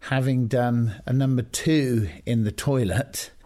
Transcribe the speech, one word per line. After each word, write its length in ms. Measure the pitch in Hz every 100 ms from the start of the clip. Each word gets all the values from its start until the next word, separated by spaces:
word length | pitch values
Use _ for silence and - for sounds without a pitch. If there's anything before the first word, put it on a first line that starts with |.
having 460 | - 135 131 127 117
done 540 | 123 123 120 117 98 -
a 80 |
number 280 | 131 135 127
two 680 | 123 - - 156 135 117 98 - -
in 180 | 117
the 80 | 104
toilet, 800 | - - 135 104 95 - - - -